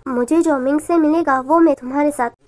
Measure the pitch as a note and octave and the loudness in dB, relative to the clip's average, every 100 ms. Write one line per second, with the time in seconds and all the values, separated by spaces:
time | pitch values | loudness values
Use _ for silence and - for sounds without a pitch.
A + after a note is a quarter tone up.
0 | C4+ B3 B3 D#4+ E4 C#4 C4 D4 - E4+ | -8 -4 0 0 0 0 0 -2 0 0
1 | D4+ E4 D#4 C4 C4 E4 E4 C#4 B3+ C#4 | 2 0 0 -2 2 2 4 2 -4 -2
2 | D4 C#4+ A#3+ _ | -2 -2 -6 _